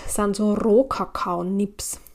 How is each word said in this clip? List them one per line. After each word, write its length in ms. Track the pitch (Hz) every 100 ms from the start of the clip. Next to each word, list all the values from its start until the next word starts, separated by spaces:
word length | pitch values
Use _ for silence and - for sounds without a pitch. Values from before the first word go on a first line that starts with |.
| -
sind 260 | - 208
so 200 | 196 214
Rohkakao-Nips. 1500 | 208 226 208 269 - 190 - - 175 180 196 202 - - - -